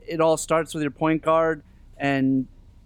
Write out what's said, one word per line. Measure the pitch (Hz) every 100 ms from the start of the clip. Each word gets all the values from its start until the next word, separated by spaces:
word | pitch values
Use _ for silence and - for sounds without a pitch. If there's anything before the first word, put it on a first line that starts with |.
| -
it | 160
all | 160 156
starts | - 165 156
with | 160
your | 147
point | - 160 160
guard, | 160 160 160 156 - - - -
and | 143 139 135 131 127 - - -